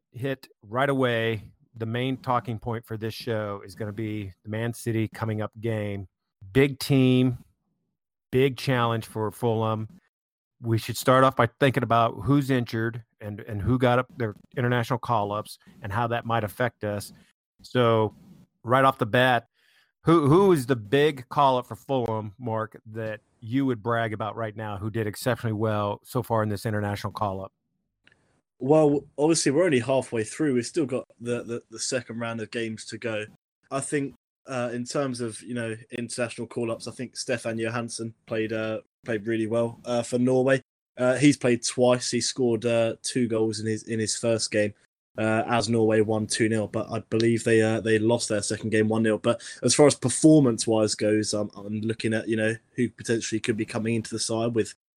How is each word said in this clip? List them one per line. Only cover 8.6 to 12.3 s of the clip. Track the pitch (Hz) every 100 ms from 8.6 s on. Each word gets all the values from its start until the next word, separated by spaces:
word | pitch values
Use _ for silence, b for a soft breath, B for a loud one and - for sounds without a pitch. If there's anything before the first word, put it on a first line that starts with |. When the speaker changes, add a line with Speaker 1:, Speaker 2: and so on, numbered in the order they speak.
| - 127 117 113 110
Speaker 1:
for | 110 107
Fulham. | - 120 110 110 110 110 180 _ _ _ _ _ _
We | 117 113
should | - 113
start | - 131
off | 131 -
by | 120 -
thinking | 139 131
about | 117 117 117 -
who's | 107